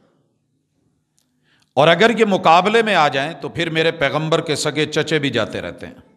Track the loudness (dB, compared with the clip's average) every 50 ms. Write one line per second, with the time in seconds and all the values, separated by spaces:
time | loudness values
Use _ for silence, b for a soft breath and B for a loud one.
0 | _ _ _ _ _ _ _ _ _ _ _ _ _ _ _ _ _ _ _ _
1 | _ _ _ _ _ _ _ _ _ _ _ _ _ _ _ 2 4 4 4 4
2 | 4 2 4 2 2 0 0 2 4 4 4 6 4 2 2 0 0 2 2 2
3 | 2 2 0 -2 -4 -6 -8 -10 -12 -12 -8 -6 -6 -4 -2 0 0 -2 0 0
4 | -2 -2 -2 -2 -2 -2 -2 -2 -2 -4 -4 -4 -4 -4 -2 -2 -4 -2 -2 -4
5 | -2 -2 -2 -2 -2 -2 -2 -2 -4 -4 -6 -10 -10 -10 -12 -14 -18 -20 -20 -20
6 | _ _ _